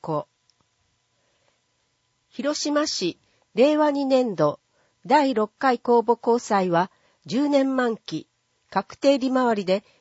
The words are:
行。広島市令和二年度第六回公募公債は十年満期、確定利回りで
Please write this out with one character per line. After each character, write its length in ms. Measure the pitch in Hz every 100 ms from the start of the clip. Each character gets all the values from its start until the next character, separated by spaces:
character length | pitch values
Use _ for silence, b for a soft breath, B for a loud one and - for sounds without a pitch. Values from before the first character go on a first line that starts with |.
行。 260 | - 151 - _ _ _ _ _ _ _ _ _ _ _ _ _ _ _ _ _ _ _ _
広 320 | - 269 302
島 280 | 302 294 302
市 320 | - 180 147 _ _ _
令 240 | - 269 302
和 140 | 302
二 160 | 285 269
年 280 | 262 247 175
度 240 | 151 139 _ _ _ _ 175
第 300 | 277 277 220
六 160 | 214 _
回 180 | 269 240
公 220 | - 240
募 160 | 220 233
公 240 | - 233
債 320 | - 202 185
は 180 | 170 185 _ _ _ -
十 220 | 202 285
年 260 | 285 269 262
満 220 | 247 214
期、 300 | - 160 - _ _ _ _
確 260 | 190 - -
定 220 | 277 277
利 120 | 254
回 240 | 254 247 214
り 80 | 180
で 180 | 190 b b